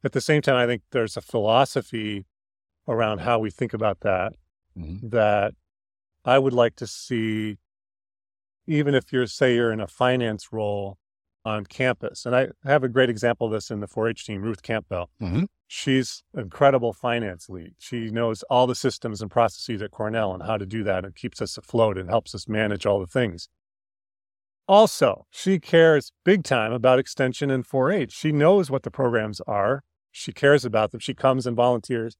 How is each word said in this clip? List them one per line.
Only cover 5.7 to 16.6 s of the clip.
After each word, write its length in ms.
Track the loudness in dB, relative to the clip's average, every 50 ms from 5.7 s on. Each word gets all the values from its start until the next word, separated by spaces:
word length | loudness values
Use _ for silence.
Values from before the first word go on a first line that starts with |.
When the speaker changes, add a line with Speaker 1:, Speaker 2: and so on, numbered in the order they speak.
| _ _ _ _ _ _ _ _ _ _ _
Speaker 1:
I 140 | 4 4 4
would 140 | 4 2 4
like 220 | 4 2 2 2
to 100 | -6 -14
see, 720 | -12 -12 -16 -10 -6 -4 -4 -2 -2 -4 -4 -6 -6 -10 -12 _ _ _ _ _ _ _ _ _ _ _ _ _ _ _ _ _ _ _ _ _
even 300 | -2 -2 0 2 2 2
if 160 | 0 0 _
you're, 160 | -2 -2 -2
say 280 | -2 0 2 2 4 4
you're 180 | 4 2 0 0
in 80 | -2
a 60 | -6
finance 680 | -10 -2 0 2 2 2 2 0 -2 -4 -6 -10 -10 -6
role 440 | -4 -4 -4 -4 -4 -6 -8 -12 _ _ _ _ _ _ _ _ _ _
on 220 | -6 -6 -6 -6
campus, 600 | -10 -6 -2 0 0 0 _ -6 -12 -12 -10 -6
and 100 | 0 2
I 140 | 2 2 0 -6 _ -2
have 200 | 0 0 2 2
a 40 |
great 220 | 0 2 2 2 2
example 380 | 2 0 0 -2 0 _ -2
of 60 | -4 -4
this 180 | -6 -6 -8
in 80 | -8 -8
the 80 | -8
four 200 | -8 -6 -4 -4
H 180 | -4 -4 -6 -10
team, 160 | -10 -10 -8
Ruth 200 | -6 -8 -8 -8
Campbell. 480 | -6 -4 -4 -4 -4 _ -8 -8 -8 -8 _ _
Speaker 2:
Mm-hmm. 240 | -6 -4 -2 -2 -2 -4 _ _ _
Speaker 1:
She's 560 | _ -14 -8 -2 2 2 2 0 -2 -8 -16 _ _ -10
an 80 | -10
incredible 520 | -10 -10 0 4